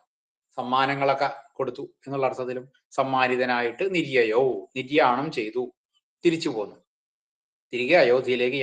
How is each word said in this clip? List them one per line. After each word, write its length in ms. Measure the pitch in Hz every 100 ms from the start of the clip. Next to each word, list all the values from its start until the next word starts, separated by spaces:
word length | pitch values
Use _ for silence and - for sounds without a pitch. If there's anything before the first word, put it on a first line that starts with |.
| _ _ _ _ _ -
സമ്മാനങ്ങളൊക്കെ 720 | 123 131 135 139 139 135 139 - - -
കൊടുത്തു 260 | 127 123 - _ 135
എന്നുള്ള 200 | 139 131
അർത്ഥത്തിലും 360 | 123 123 127 135 _ _ -
സമ്മാനിതനായിട്ട് 880 | 135 131 127 123 127 120 117 113 196 180
നിര്യയൗ, 500 | 143 127 113 113 135 104 - 127
നിര്യാണം 520 | 127 147 135 127 156
ചെയ്തു, 320 | 127 107 123 123 - _ _ _ _
തിരിച്ചു 260 | 175 160 156
പോന്നു, 280 | 110 98 - _ _ _ _ _ _ _ _ _
തിരികെ 240 | 123 123 170
അയോധ്യയിലേക്ക് 560 | 123 127 123 123 123 139